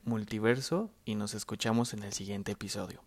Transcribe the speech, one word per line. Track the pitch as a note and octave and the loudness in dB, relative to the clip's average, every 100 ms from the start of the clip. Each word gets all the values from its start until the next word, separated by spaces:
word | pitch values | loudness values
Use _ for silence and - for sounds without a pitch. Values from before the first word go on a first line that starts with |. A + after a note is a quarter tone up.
| A#2 | -2
Multiverso | A2+ G#2 A2 A2 B2+ C3+ F3 A3 - | -2 0 4 4 4 2 0 0 -6
y | - G#2 | -4 -2
nos | G#2 | -2
escuchamos | G#2+ - G#2+ A2+ A2+ A#2 | -4 -6 -2 4 4 2
en | G#2+ | -2
el | G2+ | -6
siguiente | - G2 G2+ G2 | -6 -4 -4 -4
episodio. | G2+ G2 G#2 F#2 E2+ | -4 -4 -4 -6 -8